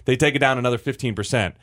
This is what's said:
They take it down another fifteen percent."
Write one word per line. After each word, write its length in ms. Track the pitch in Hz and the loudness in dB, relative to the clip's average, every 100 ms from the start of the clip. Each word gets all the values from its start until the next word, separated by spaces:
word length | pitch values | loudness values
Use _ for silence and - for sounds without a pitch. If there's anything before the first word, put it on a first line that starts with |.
They 120 | - 127 | -2 2
take 180 | 147 | 2
it 60 | 135 | 2
down 180 | 135 131 | 2 2
another 180 | 123 117 | 0 -2
fifteen 380 | 143 123 127 | -4 -4 -4
percent." 400 | 104 101 123 92 - | -4 -2 -2 -2 -6